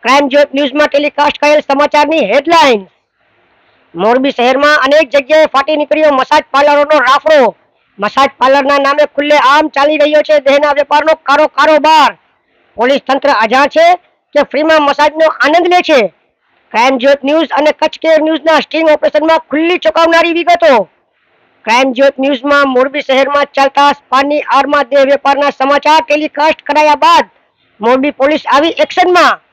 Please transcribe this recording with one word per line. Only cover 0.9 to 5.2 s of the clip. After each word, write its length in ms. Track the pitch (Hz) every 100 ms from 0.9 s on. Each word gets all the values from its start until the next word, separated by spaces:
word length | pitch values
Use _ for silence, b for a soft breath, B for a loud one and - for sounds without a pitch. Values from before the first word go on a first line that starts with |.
| 285 294 - 294 277
કરેલ 220 | 294 302
સમાચારની 640 | - 277 285 294 294 320 214
હેડલાઇન. 640 | 240 285 339 294 220 190 _ _ _ _ _ _ _ _ _ _ 165
મોરબી 360 | 196 247 269
શહેરમાં 460 | 269 240 262 285 302
અનેક 320 | 269 294 320
જગ્યાએ 360 | 285